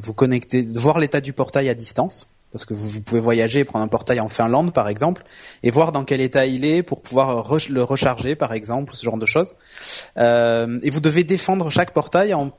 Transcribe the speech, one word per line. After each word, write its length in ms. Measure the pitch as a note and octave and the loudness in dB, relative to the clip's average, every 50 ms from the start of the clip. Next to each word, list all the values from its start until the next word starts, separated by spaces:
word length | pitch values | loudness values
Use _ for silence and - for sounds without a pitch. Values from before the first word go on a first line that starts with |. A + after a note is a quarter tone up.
vous 120 | G#2 A2+ G#2+ | -6 -8 0
connecter, 500 | - C3+ B2+ B2+ A#2+ - - B2+ B2+ A#2+ | 0 2 2 2 0 -2 0 0 0 0
de 160 | A2+ A2+ A#2+ | 0 -4 0
voir 180 | A#2+ D3 D3+ | 2 2 2
l'état 220 | E3 D3+ C#3+ - C#3+ | 2 0 0 0 -4
du 120 | C3+ C3+ C3 | -4 -4 -4
portail 340 | - C3 - - C#3+ C3+ C3 | -4 -4 0 0 0 0 0
à 40 | A#2 | -2
distance. 560 | A#2 A2+ - - B2+ C#3 F#3+ - - - - _ _ _ _ - | -4 -6 -4 -2 -2 -2 -2 -6 -10 -12 -12 _ _ _ _ -14
Parce 100 | A2 - | -14 -10
que 100 | - A2 | -8 -8
vous, 140 | G#2 G#2+ | -8 -6
vous 140 | G#2+ G#2 G#2+ | -8 -8 -10
pouvez 180 | G#2 - A2+ A#2 | -6 -2 -2 0
voyager 400 | A2+ A#2 A#2 A2+ A2+ A2+ B2 C#3+ | 2 2 2 2 2 2 2 0
et 40 | C#3 | 0
prendre 180 | - - A2 A2 | 0 -2 -2 0
un 60 | G#2 | 0
portail 320 | A#2+ A2 - - B2 A#2+ | -2 -2 0 0 0 0
en 80 | A2 A2 | 0 -2
Finlande, 420 | - - A#2 A2+ B2 C#3+ E3+ F3 - | -2 0 0 2 2 2 2 2 0
par 140 | C3 G#2+ | 0 0
exemple, 380 | G#2 G#2 G#2+ C#3+ E3+ F#3 - - - - - - - - _ | 0 -2 -2 -2 -2 -2 -4 -10 -18 -20 -20 -20 -20 -16 _
et 100 | - A#2+ | -2 2
voir 200 | A#2 D3 D#3+ E3 | 4 4 2 2
dans 140 | D3 C#3 C3+ | 0 -2 -2
quel 160 | - C#3+ C3 | -2 0 0
état 240 | C3 B2+ - C#3 C3 | 0 2 2 2 2
il 180 | C3 C3 B2+ C#3 | 2 0 0 0
est 200 | D3+ D#3+ F3 F3 | 2 2 0 0
pour 180 | - - - | -2 -8 -10
pouvoir 440 | - - B2 C3 C3+ C3+ B2 A#2 G#2+ G2+ | -8 0 2 2 2 4 0 -2 0 0
re-, 180 | D3 D#3 - - | 0 0 0 0
le 140 | C#3 B2+ B2 | 0 0 0
recharger, 520 | A#2+ C3+ C3+ - C3+ B2 A2 A#2 C3 D#3 | 0 0 0 2 0 0 0 -2 -4 -2
par 180 | - C#3+ A2+ A2+ | -2 -2 -4 -4
exemple, 420 | A2 G#2+ A2 A#2 C3+ C#3+ - - | -6 -4 -4 -4 -4 -4 -8 -10
ce 80 | - A2+ | -6 -4
genre 140 | A#2 A2 | -4 -4
de 80 | A2 A2 | -2 -2
choses. 300 | - - D#3 F#3 - - _ _ - - - - - - - - - _ | 0 2 2 0 0 -6 _ _ -20 -18 -16 -12 -10 -10 -10 -12 -10 _
Euh, 600 | A#2 A#2+ A#2 A#2+ A#2+ A#2 A#2 A#2 A#2 A#2 A#2 A#2+ B2 | 2 4 4 6 4 4 4 2 2 0 -2 -4 -2
et 80 | C#3 D3 | -2 -2
vous 120 | C3+ D#3 | -2 2
devez 240 | D3+ D#3 D3 F3 F3 | 0 2 2 2 2
défendre 440 | D3+ F#3+ E3+ - - F#3+ F#3+ E3+ D3+ | 2 0 0 0 0 0 0 0 0
chaque 220 | - F3 F3+ - | 0 0 -2 0
portail 420 | - D#3 - - - F3 G3+ G#3+ F#3 | 0 -2 -2 2 2 2 2 2 0
en 180 | D3 C#3 C#3 - | -2 -2 -4 -8